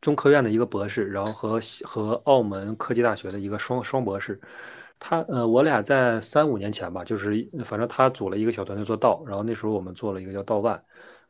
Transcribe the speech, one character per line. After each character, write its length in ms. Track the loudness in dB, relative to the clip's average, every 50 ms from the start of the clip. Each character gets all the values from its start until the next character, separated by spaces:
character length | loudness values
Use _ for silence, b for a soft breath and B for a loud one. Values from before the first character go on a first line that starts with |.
中 140 | 0 0 0
科 160 | 4 4 4
院 120 | 6 6 4
的 60 | 4
一 80 | 4 2
个 80 | 2
博 240 | 2 0 -4 -4 -2
士， 180 | -2 -2 -2 -2
然 160 | -2 -4 -4
后 80 | -4
和， 300 | -6 -4 -4 -2 -2 0 -2 -2 -4 -6 -6
和 280 | -8 -6 -4 -2 -2 -2 0 4
澳 160 | 6 6 6
门 340 | 6 2 -2 -4 -6 -6 -6
科 200 | -6 -4 -2 2
技 80 | 2 4
大 120 | 2 2
学 160 | 0 -4 -8
的 80 | -8 -6
一 80 | -6 -6
个 120 | -4 -4
双， 240 | -4 -2 -4 -4 -4
双 200 | -2 -2 -2 0
博 160 | 0 -2 -4
士。 220 | -4 -6 -8 -10 B B B B B B B B B B B B
他， 220 | -6 -2 -2 -2 -2 0
呃， 200 | -2 0 2 4
我 140 | 6 6
俩 200 | 6 6 4 2 2
在 360 | 4 4 4 4 4 2 0
三 260 | -2 0 2 2 4 4
五 100 | 2 -2
年 160 | -2 -4 -6
前 180 | -6 -6 -8
吧， 120 | -8 -8 -6
就 120 | -4 -4
是 160 | -2 -2 0 0 -2 -2 -4 -8 -10 -8
反 160 | -6 -4 -4
正 80 | -4 -2
他 220 | 2 4 4 4
组 200 | 4 0 -4 -4
了 80 | -2 0
一 80 | 0
个 60 | 0
小 120 | 0 -2 -4
团 120 | -6 -6
队 80 | -6 -4
做 140 | -2 -2 2
道， 260 | 4 4 4 4 0 -6
然 100 | -4 -4
后 60 | -2
那 100 | -4 -4
时 120 | -4 -2
候 60 | -2 -2
我 60 | -2
们 140 | -4 -6 -10
做 180 | -8 -6 -6 -6
了 80 | -6
一 40 | -8
个 60 | -8
叫 100 | -8 -8 -4
道 160 | 0 0 2
万， 220 | 2 0 0 -2 -6 B B B B B B B B